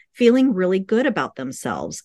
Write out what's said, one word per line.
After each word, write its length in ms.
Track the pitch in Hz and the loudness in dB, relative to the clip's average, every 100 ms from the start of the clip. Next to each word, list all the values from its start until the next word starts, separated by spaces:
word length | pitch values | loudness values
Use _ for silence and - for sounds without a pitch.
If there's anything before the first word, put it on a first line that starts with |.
| _ | _
feeling 420 | - 240 254 262 | 2 4 4 2
really 240 | 185 180 190 | 2 0 0
good 260 | 190 220 | 0 0
about 300 | 269 196 131 | 0 -2 -4
themselves. 680 | - 131 - 127 78 80 - | -6 -12 -8 -8 -6 -8 -10